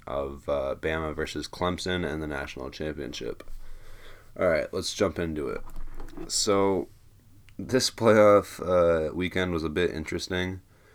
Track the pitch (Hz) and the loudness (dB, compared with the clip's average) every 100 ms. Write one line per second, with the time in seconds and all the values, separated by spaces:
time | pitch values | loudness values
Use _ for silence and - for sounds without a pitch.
0 | - 69 69 69 - 71 67 67 82 80 | -8 -6 -6 -6 -4 -2 -2 -4 -2 -2
1 | 78 76 76 76 73 - 90 85 92 90 | -4 -4 -6 -6 -10 -4 -2 -2 -2 -2
2 | 80 78 76 69 67 69 67 - 76 73 | -2 -4 -4 -6 -8 -10 -12 -8 -8 -6
3 | 64 - 62 - - - - - - - | -8 -8 -10 -10 -10 -10 -10 -12 -14 -16
4 | - - - - 92 76 - 92 87 - | -16 -18 -16 -2 2 2 0 -4 -6 0
5 | 98 82 82 78 65 50 - - - - | 0 0 -4 -2 -4 -6 -6 -6 -6 -6
6 | - - - - 107 98 98 92 - - | -10 -10 -6 -2 2 4 4 2 -2 -10
7 | - - - - - - 95 127 - - | -20 -20 -20 -20 -18 -12 0 2 2 2
8 | 117 107 104 101 - - 87 90 85 82 | 6 8 10 8 6 -2 2 4 6 4
9 | 78 87 90 92 92 85 78 78 87 78 | 2 -2 -2 0 0 0 0 0 0 0
10 | 80 87 - 90 90 92 - _ _ | -6 -6 -4 -2 -2 -6 -12 _ _